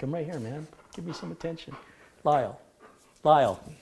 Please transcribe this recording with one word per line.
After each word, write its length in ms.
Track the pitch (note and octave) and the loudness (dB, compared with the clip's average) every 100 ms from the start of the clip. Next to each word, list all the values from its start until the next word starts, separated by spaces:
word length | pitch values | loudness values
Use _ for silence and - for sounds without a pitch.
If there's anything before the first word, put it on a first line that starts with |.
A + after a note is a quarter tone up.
I'm 100 | C3 | -4
right 120 | E3 | -4
here, 140 | D#3 E3+ | -6 -6
man. 280 | A2 C#3 D#3 - - | -8 -10 -12 -18 -20
Give 100 | - | -12
me 80 | F3 | -10
some 180 | D#3 F3 | -10 -10
attention. 440 | E3+ E3 E3 - - - - - _ | -8 -8 -10 -12 -18 -18 -20 -20 _
Lyle. 360 | - D3 A2+ - - _ - _ _ _ | 2 2 2 -6 -20 _ -20 _ _ _
Lyle. 360 | D3+ D3+ B2 F#2+ - - | 6 6 6 2 -8 -20